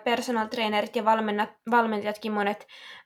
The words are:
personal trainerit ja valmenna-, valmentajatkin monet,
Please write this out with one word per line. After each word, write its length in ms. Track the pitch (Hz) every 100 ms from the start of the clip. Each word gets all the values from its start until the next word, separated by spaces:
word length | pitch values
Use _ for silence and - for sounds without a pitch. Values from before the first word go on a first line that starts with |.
personal 440 | 247 233 240 233 220
trainerit 480 | 240 214 214 220 240
ja 100 | 214
valmenna-, 420 | 220 220 208 214 - -
valmentajatkin 600 | 233 226 208 208 208 220
monet, 360 | 208 202 208 - - - -